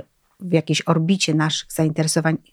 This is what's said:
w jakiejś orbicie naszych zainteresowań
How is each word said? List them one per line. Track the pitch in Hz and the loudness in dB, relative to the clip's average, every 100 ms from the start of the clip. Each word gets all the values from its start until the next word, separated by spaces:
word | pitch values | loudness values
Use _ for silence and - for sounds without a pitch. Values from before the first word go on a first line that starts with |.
| - _ _ _ | -4 _ _ _
w | 180 | 0
jakiejś | 165 156 151 - | 0 2 -2 2
orbicie | 160 165 190 - | 0 2 0 2
naszych | 156 151 - - | 0 0 -2 -8
zainteresowań | - 156 156 160 165 160 160 _ | -2 0 0 0 0 0 -2 _